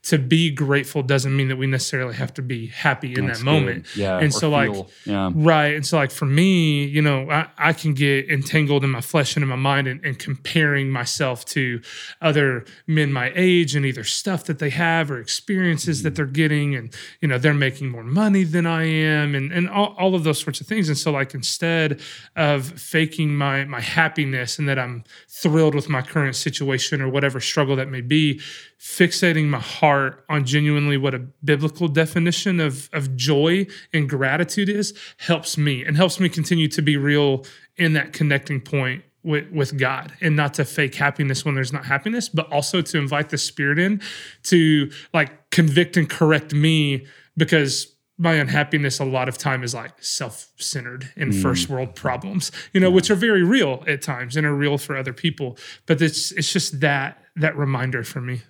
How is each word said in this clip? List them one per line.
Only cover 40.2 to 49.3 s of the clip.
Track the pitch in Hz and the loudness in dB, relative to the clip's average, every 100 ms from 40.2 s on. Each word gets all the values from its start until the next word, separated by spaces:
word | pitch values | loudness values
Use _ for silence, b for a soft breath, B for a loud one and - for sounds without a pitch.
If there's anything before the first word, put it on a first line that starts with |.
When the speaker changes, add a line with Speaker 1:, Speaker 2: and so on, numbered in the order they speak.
Speaker 1:
and | 170 151 | 0 2
not | 143 151 | 0 -2
to | 139 | -4
fake | - 143 - | -2 -2 0
happiness | 143 139 139 127 | 0 0 -2 -2
when | 151 135 | -2 -2
there's | 127 | -2
not | 135 131 | -6 -2
happiness, | 139 214 233 - | -2 -2 -4 -2
but | 160 156 | -4 -2
also | 147 143 185 | -2 0 -2
to | 170 160 | 0 -2
invite | 139 143 151 | -2 -2 -2
the | 143 | -4
Spirit | - - 139 147 | -6 -2 0 2
in | 185 202 B B B B | 2 0 B B B B
to, | - 175 156 151 143 B B | 2 4 6 4 2 B B
like, | 165 143 - _ | 0 0 -6 _
convict | - 160 139 175 180 | 2 4 4 2 2
and | 151 | 0
correct | - 156 151 151 | 2 4 4 2
me | 147 156 160 143 135 139 B B - | 2 4 4 2 -2 -6 B B -2
because | 156 160 139 127 - _ _ - | 2 4 2 -2 -8 _ _ -2
my | 170 160 | 2 2
unhappiness | 135 147 - 156 143 - | 2 0 0 0 0 -2
a | 135 | -2
lot | 131 | -2
of | 127 | -4